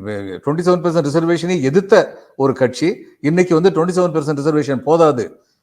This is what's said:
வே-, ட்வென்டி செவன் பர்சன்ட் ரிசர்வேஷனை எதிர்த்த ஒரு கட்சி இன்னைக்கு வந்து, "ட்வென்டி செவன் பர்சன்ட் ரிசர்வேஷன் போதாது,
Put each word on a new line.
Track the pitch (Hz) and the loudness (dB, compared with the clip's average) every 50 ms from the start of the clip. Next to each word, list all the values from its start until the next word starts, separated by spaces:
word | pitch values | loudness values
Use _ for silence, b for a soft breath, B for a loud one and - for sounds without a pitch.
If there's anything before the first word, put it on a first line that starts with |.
| 95 | -8
வே-, | 104 104 101 98 95 92 - - | -10 -10 -8 -8 -10 -12 -8 -4
ட்வென்டி | 139 147 170 | -4 -4 -2
செவன் | 175 180 180 180 156 | 0 0 0 0 0
பர்சன்ட் | 175 160 170 147 143 139 | -2 -2 0 -2 0 0
ரிசர்வேஷனை | 165 165 165 175 156 165 180 185 170 131 | 0 0 0 -2 -2 -2 -2 -2 0 0
எதிர்த்த | 135 143 196 190 - 226 185 143 - B B B B B | 2 2 0 2 4 4 4 4 2 B B B B B
ஒரு | - 135 135 123 | -2 0 0 0
கட்சி | - 131 123 123 - 156 170 - - B B B B | 0 0 -2 -2 -2 -2 -2 -2 -4 B B B B
இன்னைக்கு | - 143 165 185 180 180 175 156 | -4 -2 2 2 2 2 2 2
வந்து, | 170 190 | 2 2
"ட்வென்டி | 160 160 160 180 | 2 2 -2 0
செவன் | 175 180 180 170 | 0 0 0 0
பர்சன்ட் | 147 160 143 147 156 143 | 0 -2 -2 -2 -4 -2
ரிசர்வேஷன் | 139 160 151 151 143 135 135 | -2 0 0 0 0 -2 -4
போதாது, | 120 - 143 160 170 165 151 131 123 101 - - _ _ _ _ _ | -4 0 0 2 4 4 4 4 0 -4 -8 -8 _ _ _ _ _